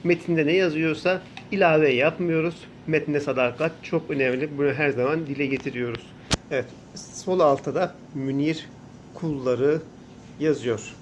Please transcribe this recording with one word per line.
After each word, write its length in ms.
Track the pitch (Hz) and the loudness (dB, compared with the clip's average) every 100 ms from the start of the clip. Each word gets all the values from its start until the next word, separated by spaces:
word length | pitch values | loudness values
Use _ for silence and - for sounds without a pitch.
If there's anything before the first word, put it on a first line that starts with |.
metinde 420 | 170 170 - 165 147 | 0 0 0 0 2
ne 80 | |
yazıyorsa 680 | 180 185 156 160 151 175 185 - - - | 2 2 0 -2 0 -2 -2 -4 -18 -6
ilave 420 | 202 180 156 151 | 2 4 6 4
yapmıyoruz. 600 | 123 143 165 175 160 160 170 - - - | 4 2 2 0 2 0 -4 -16 -14 -2
Metne 320 | 156 151 143 | -2 0 -2
sadakat 520 | 147 131 123 120 160 - | 0 0 0 0 -4 -4
çok 280 | - 165 - | -4 -4 -2
önemli. 460 | 143 131 127 151 143 | 0 2 2 -2 0
Bunu 160 | 143 | 0
her 160 | 131 147 | 2 0
zaman 380 | 120 127 160 156 | 2 0 0 -4
dile 180 | 139 139 | -2 -2
getiriyoruz. 580 | 135 139 123 120 113 - - - - - | -2 -4 -4 -4 -6 -10 -20 -6 -6 -2
Evet, 140 | 139 123 - - - | -4 -4 -12 -18 -18
sol 440 | - - - 185 | -16 -12 -2 4
altta 360 | 156 139 - 135 | 6 4 0 -2
da 200 | 180 - - 147 | -2 -6 -14 -6
Münir 540 | 135 139 151 160 - - - - - | -4 0 0 -2 -6 -18 -20 -20 -18
kulları 680 | - 165 143 127 123 139 156 156 - - - - - | -8 -6 -2 0 2 2 2 -2 -18 -20 -20 -20 -4
yazıyor. 540 | 156 147 120 110 - - | 0 0 0 -4 -4 -16